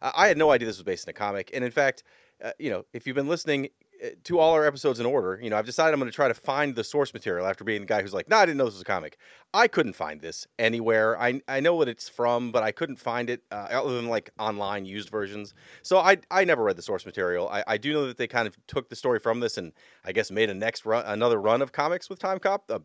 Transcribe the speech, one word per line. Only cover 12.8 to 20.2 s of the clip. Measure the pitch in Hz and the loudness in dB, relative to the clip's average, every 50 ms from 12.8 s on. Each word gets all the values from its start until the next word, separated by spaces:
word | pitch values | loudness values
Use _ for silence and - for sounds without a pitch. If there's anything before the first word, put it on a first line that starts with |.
| 165 143 131 | -6 -8 -8
find | - - 120 113 123 120 120 | -8 -8 -6 -4 -4 -4 -4
it, | 123 120 - _ | -6 -6 -8 _
uh, | 101 104 101 - | -10 -10 -8 -4
other | 113 135 135 143 123 | -4 -2 -2 -2 -2
than, | 120 117 117 | -4 -2 -2
like, | 117 107 - 104 - - | -2 -2 -4 -6 -10 -6
online | 107 110 104 101 101 98 104 101 95 | -4 -4 -4 -4 -4 -4 -6 -6 -8
used | 95 95 107 101 - | -8 -10 -12 -10 -8
versions. | 107 107 101 98 104 104 104 101 - _ - - - - | -6 -6 -6 -6 -8 -12 -14 -16 -18 _ -20 -20 -20 -18
So | - - 185 | -2 2 4
I, | 190 165 190 196 175 - _ | 6 6 6 6 4 2 _
I | 175 190 196 | 2 2 4
never | 180 156 123 110 | 4 4 4 4
read | 101 92 | 2 0
the | 85 - | 0 -4
source | - 101 90 - | -6 -6 -6 -6
material. | 95 - 104 92 87 90 87 90 - | -8 -6 -2 -2 0 0 0 -2 -2
I, | 101 101 - | -4 -4 -2
I | - 107 107 | -2 -2 -2
do | 113 143 151 | -2 -2 -2
know | 151 143 | 0 -2
that | 127 117 - | -2 -4 -6
they | 123 | -6
kind | 107 - 120 113 | -2 0 -2 -2
of | 104 - _ _ | -2 -4 _ _
took | - - 139 131 - | -8 -6 -6 -6 -6
the | 117 | -12
story | - - 127 120 107 | -4 0 0 0 2
from | - 117 113 120 | 2 0 0 0
this | 120 110 - | -2 -4 -4
and | 107 90 80 - _ _ - _ _ - | -6 -8 -10 -14 _ _ -20 _ _ -12
I | 95 92 | -4 -2
guess | 110 | -2